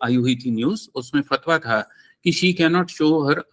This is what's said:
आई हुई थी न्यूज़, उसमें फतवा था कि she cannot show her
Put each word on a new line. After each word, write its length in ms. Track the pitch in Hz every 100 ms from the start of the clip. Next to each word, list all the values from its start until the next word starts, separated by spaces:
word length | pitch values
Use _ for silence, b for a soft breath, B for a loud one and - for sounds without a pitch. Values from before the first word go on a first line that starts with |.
आई 100 | 117
हुई 220 | 127 127 123
थी 140 | 127
न्यूज़, 380 | 113 131 214 -
उसमें 280 | 135 123 147
फतवा 360 | 139 135 165 160
था 300 | 117 110 - b b b
कि 80 | 180
she 280 | - 185 180
cannot 260 | 165 180 175 -
show 300 | 156 156 139
her 120 | 151 -